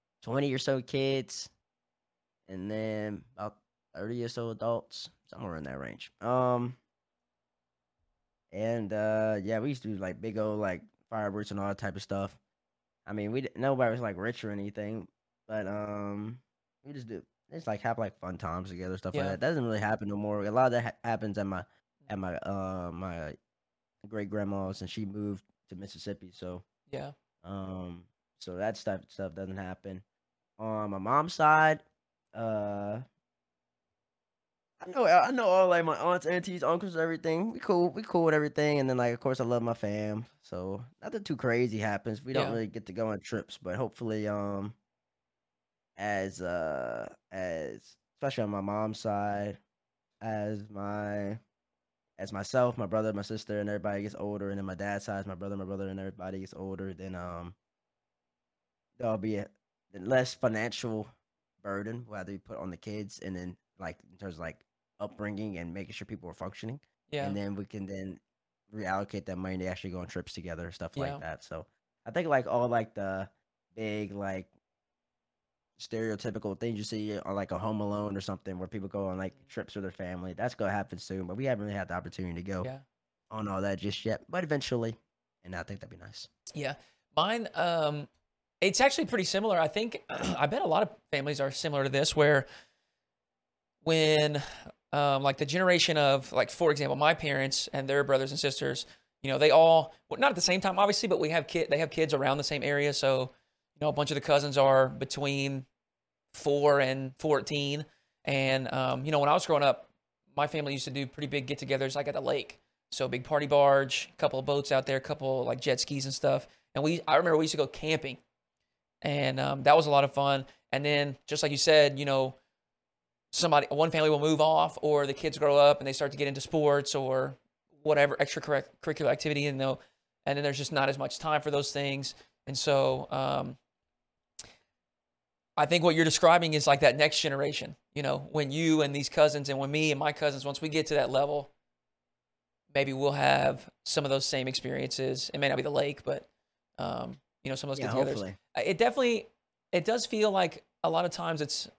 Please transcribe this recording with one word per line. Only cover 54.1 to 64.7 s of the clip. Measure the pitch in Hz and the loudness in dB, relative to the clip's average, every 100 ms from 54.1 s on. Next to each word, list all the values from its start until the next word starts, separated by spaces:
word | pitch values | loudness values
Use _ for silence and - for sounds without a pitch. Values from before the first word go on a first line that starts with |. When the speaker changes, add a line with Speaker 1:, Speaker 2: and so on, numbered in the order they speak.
| - | -8
Speaker 1:
older, | 101 104 98 | -8 -6 -6
and | 98 | -6
then | 95 | -6
my | 90 | -6
dad's | 101 101 - | -6 -6 -6
side, | 98 98 | -6 -8
my | 90 | -8
brother, | 98 101 | -8 -8
my | 92 | -6
brother, | 98 98 | -6 -6
and | 95 | -6
everybody | 98 95 92 95 | -8 -10 -10 -10
gets | 95 | -10
older, | - 95 92 95 | -10 -10 -8 -8
then, | 87 95 | -10 -10
um, | 92 90 85 87 - _ _ _ _ _ _ _ _ _ _ _ _ _ - | -8 -8 -10 -12 -16 _ _ _ _ _ _ _ _ _ _ _ _ _ -6
there'll | 120 110 | -4 -2
be | 107 104 | -2 -4
a, | 101 _ _ _ _ | -6 _ _ _ _
less | 98 95 131 123 | -12 0 0 0
financial | - 123 110 117 - 120 110 104 _ _ _ _ _ | -2 -2 -2 -4 -6 -6 -6 -8 _ _ _ _ _
burden | 101 98 104 117 117 | -8 -6 -6 -10 -10
will | 104 | -12
have | 92 | -10
to | |
be | 98 | -12
put | - 95 | -12 -10
on | 92 | -10
the | 85 | -10
kids, | - 104 101 - | -10 -10 -10 -12
and | 95 92 | -10 -8
then, | 90 87 _ - | -10 -12 _ -14
like, | 87 80 _ | -12 -12 _
in | 92 | -14
terms | 98 80 | -12 -10
of, | |
like, | 82 - _ | -10 -12 _